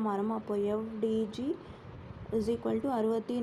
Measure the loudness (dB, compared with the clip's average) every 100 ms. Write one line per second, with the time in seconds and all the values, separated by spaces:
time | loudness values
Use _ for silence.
0 | 2 2 0 0 0 2 2 2 0 0
1 | 2 2 0 -2 -2 -2 -6 -14 -14 -14
2 | -12 -12 -2 0 2 0 2 0 2 2
3 | 2 2 0 0